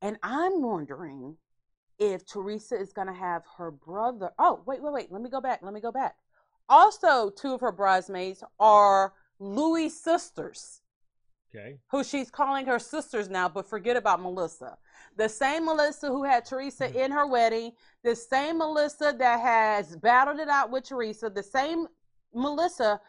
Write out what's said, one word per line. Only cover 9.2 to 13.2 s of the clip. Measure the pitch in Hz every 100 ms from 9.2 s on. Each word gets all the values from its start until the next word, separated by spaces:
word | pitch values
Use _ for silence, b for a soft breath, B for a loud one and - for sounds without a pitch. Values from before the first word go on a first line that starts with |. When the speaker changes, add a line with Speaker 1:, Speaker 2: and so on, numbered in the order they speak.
| b -
Speaker 1:
Louis' | 196 208 320 330 302
sisters. | - 330 349 - - - - - - _ _ _ _ _ _ _
Speaker 2:
Okay. | 110 107 139 -
Speaker 1:
Who | 277
she's | 269 285 247
calling | - 277 269 262
her | 240
sisters | - 311 - 226